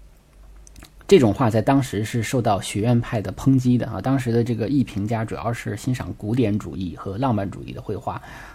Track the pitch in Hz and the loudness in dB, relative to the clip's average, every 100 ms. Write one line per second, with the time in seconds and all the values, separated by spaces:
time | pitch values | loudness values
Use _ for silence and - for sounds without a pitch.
0 | - - _ - - - - - - - | -20 -20 _ -20 -20 -20 -20 -20 -20 -10
1 | - 196 113 104 120 110 107 139 131 98 | 6 8 8 4 2 2 4 2 2 -2
2 | 110 120 107 131 110 98 - 104 113 120 | -2 -2 -2 0 2 0 -2 -2 2 2
3 | - 117 95 - 139 135 127 123 120 92 | 2 -4 -4 0 2 4 4 2 0 -4
4 | 127 135 120 117 117 113 107 139 104 95 | -2 0 2 0 0 -2 0 0 0 -2
5 | 107 113 110 90 101 120 117 101 - 127 | -2 -2 -4 -6 -6 -6 -6 -6 -4 -4
6 | - 98 104 131 107 107 95 73 90 82 | -6 -8 -2 0 2 0 -4 -6 -8 -8
7 | 98 95 135 104 98 - 62 64 - 98 | -8 -4 0 0 -2 -8 -12 -10 -8 -8
8 | - - - - - | -8 -10 -12 -18 -18